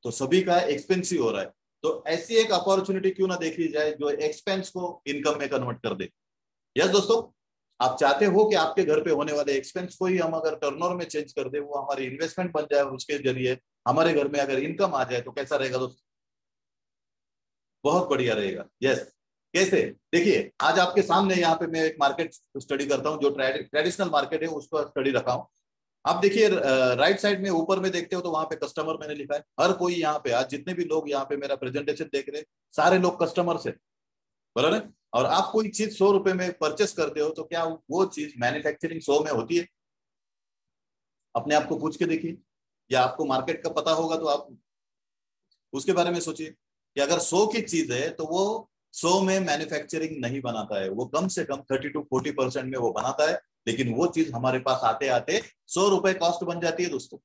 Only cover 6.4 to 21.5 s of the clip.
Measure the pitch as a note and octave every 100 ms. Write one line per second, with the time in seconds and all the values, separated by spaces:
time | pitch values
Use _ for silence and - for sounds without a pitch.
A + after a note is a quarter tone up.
6.4 | _ _ _ - F#3 G3 F#3+ A3+ A#3 _
7.4 | _ _ _ _ B2+ B2+ C#3+ C#3+ G3+ F#3
8.4 | G#3+ F#3+ D#3+ - D#3 D3+ D3+ D3 D3+ D3
9.4 | C#3+ C3+ C3+ F#3 F3+ - F#3 F3+ E3 D#3+
10.4 | D#3 D3+ C#3+ C#3+ F3 F3+ D#3+ D3+ D3 -
11.4 | C3 C#3+ C#3+ C#3+ C3+ C3+ C3 C3+ D#3+ -
12.4 | F3+ E3+ D3 C#3+ C#3 C3 - C#3+ C3+ B2+
13.4 | B2+ B2+ _ _ A#2+ C#3+ E3 D3 C#3+ C#3+
14.4 | C3+ C3+ D3+ E3+ G3 C#3+ B2+ B2 B2 B2+
15.4 | C3 D3 C3+ B2+ B2+ - _ _ _ _
16.4 | _ _ _ _ _ _ _ _ _ _
17.4 | _ _ _ _ D3 F3 F3+ C3+ B2 G#2+
18.4 | G2 F2+ - _ C3 B2 - _ _ _
19.4 | _ F3 F#3 F3 G#2 - _ E3+ F#3 A#2+
20.4 | - _ D3 F3 F3+ G3+ F3+ E3+ G3 F3+
21.4 | E3+